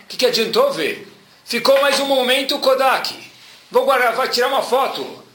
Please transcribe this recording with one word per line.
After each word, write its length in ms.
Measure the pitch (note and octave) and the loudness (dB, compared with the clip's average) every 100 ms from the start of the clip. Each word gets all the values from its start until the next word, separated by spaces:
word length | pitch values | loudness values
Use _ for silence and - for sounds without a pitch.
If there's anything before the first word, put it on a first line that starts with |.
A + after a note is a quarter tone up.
o 40 | - | -12
que, 100 | - | -2
que 100 | B3 | 0
adiantou 460 | A3+ G3+ G#3+ C#4 | 0 0 2 0
ver? 340 | D#3+ C3 - - - _ _ | 0 -4 -6 -14 -20 _ _
Ficou 360 | - A#3 C4 C4+ | -8 -2 2 4
mais 200 | C#4 C4+ | 4 0
um 60 | C#4 | 0
momento 520 | C4 B3 C4+ C#4 C#4+ | 0 2 0 -2 -2
Kodak. 560 | C4+ C4 C4 A3 - - - - - - - | 2 2 2 0 -2 -10 -16 -20 -20 -20 -4
Vou 140 | B3 | 0
guardar, 300 | C4 B3+ B3 | 2 2 2
vai 140 | A#3 B3+ | 0 -2
tirar 200 | A#3+ C4 | -2 0
uma 140 | C4 | -2
foto. 400 | - C4 B3 - B2 - - | 0 0 0 -4 -10 -12 -20